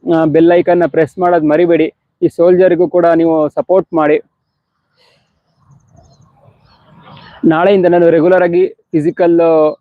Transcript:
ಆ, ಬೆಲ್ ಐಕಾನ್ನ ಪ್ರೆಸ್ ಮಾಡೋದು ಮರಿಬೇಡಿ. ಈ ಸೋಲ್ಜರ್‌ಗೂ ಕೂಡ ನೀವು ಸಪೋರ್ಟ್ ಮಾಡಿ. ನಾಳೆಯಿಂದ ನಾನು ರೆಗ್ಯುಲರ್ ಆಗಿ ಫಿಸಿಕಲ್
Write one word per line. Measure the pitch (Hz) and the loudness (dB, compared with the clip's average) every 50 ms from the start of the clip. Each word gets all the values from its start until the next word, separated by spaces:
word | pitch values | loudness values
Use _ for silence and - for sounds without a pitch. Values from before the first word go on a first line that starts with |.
| _ - 170 | _ -2 -2
ಆ, | 160 160 | 0 0
ಬೆಲ್ | 160 143 160 165 170 | 0 2 2 2 2
ಐಕಾನ್ನ | 175 175 175 180 175 175 170 | 2 0 0 0 0 0 -2
ಪ್ರೆಸ್ | 151 135 160 160 139 _ - | -2 -2 -2 -4 -4 _ -4
ಮಾಡೋದು | 180 175 180 170 156 | -2 0 0 0 0
ಮರಿಬೇಡಿ. | 151 147 156 180 170 170 156 156 156 _ _ _ _ _ _ | 0 0 0 0 0 0 0 -2 -4 _ _ _ _ _ _
ಈ | 175 | -6
ಸೋಲ್ಜರ್‌ಗೂ | 165 - - 170 175 180 180 190 180 180 160 180 156 | -6 -2 0 0 2 2 2 2 0 0 0 -2 -2
ಕೂಡ | - 180 170 | -2 0 0
ನೀವು | 170 170 165 165 165 160 160 151 147 | 0 0 0 0 0 0 -2 -4 -4
ಸಪೋರ್ಟ್ | _ 156 143 - 180 190 170 _ - | _ -8 -4 -2 -2 -2 -2 _ -4
ಮಾಡಿ. | 160 151 147 151 - - _ _ _ _ _ _ _ _ _ _ _ _ _ _ _ _ _ _ _ _ _ _ _ _ _ _ _ _ _ _ _ _ _ _ 698 _ _ _ _ _ _ _ _ _ _ _ _ _ _ _ _ _ _ _ - - - - - - - - - - | -2 0 0 -2 -2 -4 _ _ _ _ _ _ _ _ _ _ _ _ _ _ _ _ _ _ _ _ _ _ _ _ _ _ _ _ _ _ _ _ _ _ -20 _ _ _ _ _ _ _ _ _ _ _ _ _ _ _ _ _ _ _ -20 -20 -20 -20 -20 -20 -20 -16 -4 -2
ನಾಳೆಯಿಂದ | 160 160 156 175 190 202 190 175 | 0 0 2 2 2 2 2 2
ನಾನು | 175 170 175 175 170 | 2 2 2 2 2
ರೆಗ್ಯುಲರ್ | 165 165 151 180 185 185 180 | 2 2 2 2 0 0 0
ಆಗಿ | 175 170 180 185 | 0 0 -2 -2
ಫಿಸಿಕಲ್ | 208 - _ _ _ - 160 147 170 165 - 180 170 170 170 165 165 165 156 156 151 143 _ | -2 -6 _ _ _ -6 -4 -4 -4 -4 -2 0 0 2 2 2 2 2 2 0 0 -2 _